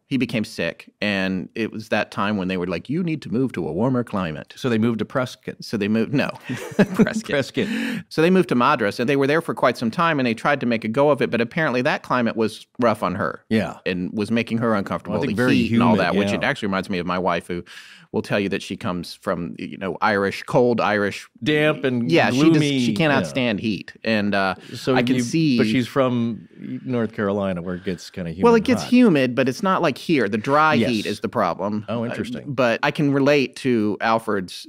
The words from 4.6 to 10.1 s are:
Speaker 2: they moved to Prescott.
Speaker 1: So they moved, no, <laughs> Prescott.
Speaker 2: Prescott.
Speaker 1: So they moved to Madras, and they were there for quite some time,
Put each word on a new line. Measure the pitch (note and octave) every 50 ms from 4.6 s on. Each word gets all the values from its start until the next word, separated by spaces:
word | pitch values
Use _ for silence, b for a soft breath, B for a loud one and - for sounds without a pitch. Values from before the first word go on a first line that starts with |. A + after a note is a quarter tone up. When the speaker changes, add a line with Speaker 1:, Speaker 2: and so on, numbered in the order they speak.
| -
Speaker 2:
they | B2+ A#2
moved | G#2+ A2 A#2+ A#2 A2
to | G#2+
Prescott. | - - C3+ B2+ B2 - _ - - - _ -
Speaker 1:
So | - -
they | G#2 G2+
moved, | G#2 A2 A2+ A2 - -
no, | C3 G2 - - -
<laughs> | - - B2+ - - - - - G3 - F#3
Prescott. | - G3+ - - A3 - -
Speaker 2:
Prescott. | - C#3 B2+ - - C3 G2+ B B B B B B B B B
Speaker 1:
So | - D#3
they | D#3+ F3+
moved | F#3 F#3 F3 -
to | C#3
Madras, | B2 A#2+ C#3 D3+ B2+ A2 G2+ G2+ -
and | A#2+ B2+
they | C#3
were | C#3 C3+
there | C3 D3+ E3
for | D#3+ - A#2+
quite | - D3 C3 A#2+
some | - B2 A2
time, | - F3 E3+ E3